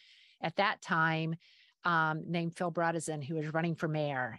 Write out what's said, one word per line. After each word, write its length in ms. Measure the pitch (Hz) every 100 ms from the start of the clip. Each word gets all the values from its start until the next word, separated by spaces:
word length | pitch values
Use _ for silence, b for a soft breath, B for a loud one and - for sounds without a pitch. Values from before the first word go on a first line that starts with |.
| b b b b
at 180 | 165 -
that 260 | 196 -
time, 540 | - 170 160 160 160 165 b b b _
um, 400 | 180 170 160 156 -
named 280 | 170 170 -
Phil 160 | 180
Bredesen, 520 | 165 165 165 156 156
who 100 | 139
was 180 | 160 151
running 220 | 160 170
for 140 | 160 165
mayor, 500 | 151 147 135 123